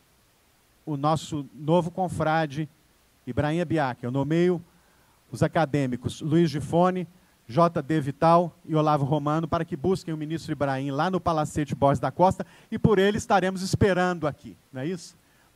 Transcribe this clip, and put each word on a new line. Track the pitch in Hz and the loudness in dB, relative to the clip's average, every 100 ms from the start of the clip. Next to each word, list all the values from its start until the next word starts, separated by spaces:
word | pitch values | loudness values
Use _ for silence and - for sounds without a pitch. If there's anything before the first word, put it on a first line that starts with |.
| _ _ _ _ _ _ _ _ | _ _ _ _ _ _ _ _
o | - 143 | -8 -2
nosso | 151 160 - 151 131 | 0 0 -2 -10 -10
novo | 127 151 175 170 | -8 0 2 2
confrade, | 190 180 - 156 160 156 135 151 _ _ _ _ _ - | -4 -6 -2 0 0 -2 -6 -8 _ _ _ _ _ -8
Ibrahim | 123 147 165 | -2 0 0
Abiac. | 160 160 135 120 | -2 0 -2 -4
Eu | 120 | -4
nomeio | 135 139 165 180 170 - _ _ _ _ _ - | -2 0 2 2 0 -6 _ _ _ _ _ -12
os | 113 | -2
acadêmicos | 165 170 151 147 131 123 117 - | 0 0 0 0 -2 -4 -6 -6
Luiz | 160 160 165 | 0 2 2
Gifone, | 143 139 165 180 185 170 _ _ _ - | 0 0 2 2 0 -8 _ _ _ -4
J | 127 170 165 | 2 2 2
D | 139 160 | -2 -2
Vital | 139 - 165 170 175 - - | -2 2 4 4 2 -6 -4
e | 156 | 0
Olavo | 156 151 135 | 2 2 2
Romano | 151 147 156 165 | 0 0 -2 -2
para | 170 | -4
que | 165 147 | -4 -4
busquem | 165 185 - | -2 -2 -4
o | 156 | -8
ministro | 151 160 - | -6 -8 -6
Ibrahim | 143 139 135 143 | -4 -2 -2 -4
lá | 139 175 | -2 -2
no | 185 | 0
Palacete | 175 160 151 - 147 | 0 -2 -2 -4 -4
Borges | - 139 139 | 2 2 2
da | 135 | -2
Costa | - 180 185 - - - | 4 4 2 -10 -14 -10
e | 220 | 0
por | 185 190 | 2 4
ele | 196 208 | 4 2
estaremos | - 202 185 185 | 2 2 2 -2
esperando | 190 - 208 180 180 175 147 | -4 0 2 2 0 0 -4
aqui, | - 120 87 _ | -6 -16 -20 _
não | 131 | -8
é | 147 | -8
isso? | 175 - _ _ _ _ | -8 -12 _ _ _ _